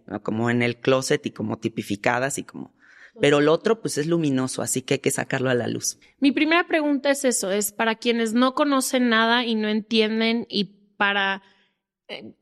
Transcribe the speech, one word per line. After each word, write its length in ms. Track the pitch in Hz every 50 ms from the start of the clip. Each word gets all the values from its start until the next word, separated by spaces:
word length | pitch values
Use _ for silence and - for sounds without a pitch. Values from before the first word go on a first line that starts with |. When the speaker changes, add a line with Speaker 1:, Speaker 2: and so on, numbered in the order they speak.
| _
Speaker 1:
¿no? 160 | - 98 104
Como 260 | - - 104 110 117 120
en 140 | 117 120
el 160 | 120 120 120 -
closet 480 | - 135 131 131 131 - 147 151 -
y 40 | 113
como 260 | - - 113 107 113 -
tipificadas 800 | - 113 - - 110 - 101 - - 127 120 123 131 139 - -
y 60 | -
como... 300 | - - 73 64 - _ _ _ _ _ - - - _ -
Pero 220 | 143 143 143 143
lo 100 | 147 151
otro, 300 | 160 170 - 214 226 220
pues, 160 | - 143 - 139
es 80 | 151
luminoso, 560 | 165 170 170 160 147 135 131 131 131 - -
así 180 | 113 117 - 135
que 140 | 127 - 143
hay 60 | 131
que 100 | - 143
sacarlo 400 | - - 127 - - 131 127 131
a 40 | 123
la 140 | 120 113 110
luz. 300 | 117 117 - - - - _ _ _ _
Speaker 2:
Mi 140 | 262 285
primera 340 | 247 - 302 311 330 349 359
pregunta 440 | 359 349 320 294 294 285 262 269 285
es 160 | 269 277 -
eso, 240 | 254 233 - - 185
es 200 | 196 208 202 -
para 240 | - - 226 226 226
quienes 360 | - - 240 233 233 226 226
no 220 | 214 240 254 262 254
conocen 560 | 294 302 294 277 262 254 - - 254 247 240
nada 340 | 226 220 226 226 233 247 247
y 100 | 233 226
no 140 | 214 214 214
entienden 760 | 214 220 208 - 220 220 214 214 220 220 226 226 233 240 226 -
y 460 | - 208 202 - - _ _ _ _
para, 460 | - 208 202 202 202 196 196 196 190 - _ _ _ _ _ _ _ _ _ _ _ _ -
eh, 240 | - - - - - _